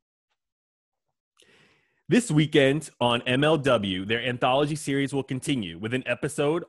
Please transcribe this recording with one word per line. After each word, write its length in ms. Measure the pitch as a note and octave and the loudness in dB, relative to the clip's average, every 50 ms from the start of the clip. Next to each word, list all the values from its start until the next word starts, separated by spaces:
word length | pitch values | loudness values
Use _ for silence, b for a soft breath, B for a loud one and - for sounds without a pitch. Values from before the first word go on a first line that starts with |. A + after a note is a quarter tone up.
| _ _ _ _ _ _ _ _ _ _ _ _ _ _ _ _ _ _ _ _ _ _ _ _ _ _ _ b b b b b b b b b b b b b b b | _ _ _ _ _ _ _ _ _ _ _ _ _ _ _ _ _ _ _ _ _ _ _ _ _ _ _ b b b b b b b b b b b b b b b
This 240 | D#3 A#3+ A#3 - | 2 2 2 2
weekend 580 | D#3 D3+ D#3 D3 - D3+ C3+ C3+ C#3 D#3+ - - - - | 2 2 2 4 4 4 6 4 4 0 -4 -8 -4 0
on 220 | B2 A#2+ A#2+ A#2+ - | 0 2 2 0 0
M 200 | B2+ B2+ C3 D3 | 0 0 2 2
L 140 | D3+ D#3+ D#3+ | 2 2 2
W, 480 | B2+ C3+ B2+ A2+ G2+ G2 F#2 F#2 F#2+ | 2 2 2 2 2 0 -4 -4 -4
their 160 | G#2 A2+ A#2 | -2 -4 -2
anthology 540 | A#2 B2+ B2 A#2+ - B2+ B2+ C#3 D3+ D3 D#3 | -2 -4 -4 -2 0 0 2 2 0 -2 -4
series 380 | D3 - - C#3 C#3 C#3 C3+ C#3 | -6 -6 -4 -2 -2 -2 -2 -4
will 100 | C#3 C3 | -6 -6
continue 540 | - C#3 B2+ - - C#3+ B2+ G2+ E2+ E2 E2 | -6 -8 -8 -4 -4 -4 -4 -4 -6 -8 -8
with 160 | G2+ A2 B2 | -8 -6 -6
an 100 | C3 B2 | -4 -4
episode 600 | A#2+ A#2+ - - C#3+ - - C#3+ C#3+ D#3+ F3 - | -4 -6 -4 -6 -6 -4 -2 -2 0 0 -2 -4